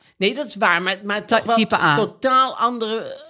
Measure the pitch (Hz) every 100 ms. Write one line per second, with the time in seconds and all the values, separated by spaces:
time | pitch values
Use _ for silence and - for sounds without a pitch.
0 | _ - 190 254 262 196 196 170 185 190
1 | 202 208 208 226 208 226 214 190 165 147
2 | 208 - - 254 262 - 233 247 220 220
3 | 143 - -